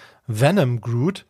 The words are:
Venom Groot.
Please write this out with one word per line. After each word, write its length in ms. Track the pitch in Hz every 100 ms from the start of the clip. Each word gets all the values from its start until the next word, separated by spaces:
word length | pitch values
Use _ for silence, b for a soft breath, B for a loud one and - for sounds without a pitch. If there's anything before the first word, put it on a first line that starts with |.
| B B -
Venom 540 | 107 139 202 131 117
Groot. 440 | 107 117 156 202